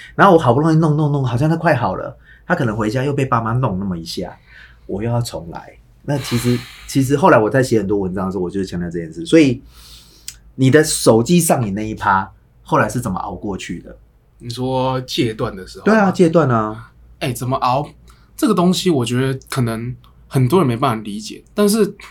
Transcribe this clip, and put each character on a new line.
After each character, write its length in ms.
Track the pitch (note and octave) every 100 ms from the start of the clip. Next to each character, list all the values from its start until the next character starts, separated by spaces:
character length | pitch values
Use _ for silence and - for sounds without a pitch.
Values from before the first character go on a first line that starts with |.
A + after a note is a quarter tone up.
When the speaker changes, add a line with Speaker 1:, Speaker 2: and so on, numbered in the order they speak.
| - -
Speaker 1:
然 120 | F#3+
后 60 |
我 60 | E3
好 140 | B2
不 60 | B2
容 120 | D#3+
易 40 | D#3+
弄 220 | D#3+ D3
弄 140 | D3+
弄， 120 | C#3+
好 140 | C3 A#2
像 100 | D#3
他 80 | E3
快 200 | E3+ C3+
好 200 | G2+ F#2
了， 220 | - - - - -
他 80 | F3
可 100 | B2+
能 100 | G#2+
回 140 | G#2+
家 140 | B2+
又 100 | C#3
被 120 | C#3 C3
爸 160 | A#2
妈 120 | A2
弄 240 | A#2+ B2 F#2
那 60 | G2
么 120 | F2
一 60 |
下， 320 | E2 - F2 - _ - - - -
我 160 | F#2+
又 60 | A2+
要 120 | A#2+
重 280 | A#2+ F2 E2+
来。 280 | C#2+ - - _ _ -
那 100 | C#3+
其 180 | A#2 A#2+
实， 200 | A#2+ A#2+ - - -
其 140 | C#3
实 140 | C3 C#3+
后 120 | F3+
来 60 | C3
我 120 | G#2+
在 120 | C3
写 160 | B2 A2+
很 80 | F#2+
多 100 | G2+
文 160 | F#2+
章 120 | F#2 F#2
的 60 |
时 60 | F#2
候， 60 |
我 60 | F2+
就 100 | F#2+
是 60 | F#2+
强 140 | F2+
调 100 | F2
这 100 | E2+
件 120 | E2
事。 140 | E2 E2
所 140 | E3
以 220 | C#3+ - - - - - - - - - - -
你 140 | C3
的 140 | D3
手 380 | D#3 - - A2+
机 180 | A#2 F3
上 260 | E3 D3+ A2
瘾 60 |
那 140 | G2 G#2+
一 80 | G#2+
趴， 360 | G#2+ F#2+ G2 - _ _
后 160 | - D3+
来 100 | A2
是 120 | B2+
怎 120 | A#2
么 80 | F#2
熬 140 | G#2
过 240 | F#2+ G#2 F#2
去 220 | - F2
的？ 180 | - - _ _ _ _
Speaker 2:
你 100 | A#2+
说 540 | A#2 B2+ C3 C3 B2+
戒 320 | B2+ - A#2+
断 220 | G#2+ A#2+ G2
的 100 | F#2
时 140 | -
候 60 | -
吗？ 60 |
Speaker 1:
对 80 | A3
啊， 120 | G3+
戒 180 | - F3
断 180 | E3 C#3+
啊。 420 | A#2 G#2+ A2 A2+ - - -
Speaker 2:
哎， 120 | -
怎 160 | A#2 B2
么 60 | B2+
熬？ 300 | B2+ B2+ D3+ - - _ _ -
这 100 | C#4+
个 60 |
东 180 | F#3 F3
西 200 | F3+ F#3
我 120 | D3+
觉 160 | A#2 A#2+
得 200 | C3+ C3 -
可 120 | -
能 340 | A#2 A2+ A#2+ B2+ - - -
很 200 | C#3 B2+
多 120 | F3+
人 80 | D3
没 100 | A#2
办 180 | C3+ A2+
法 80 |
理 160 | G#2+ G2+
解， 240 | G#2+ - - -
但 120 | G#3
是 280 | A3 G3+ - -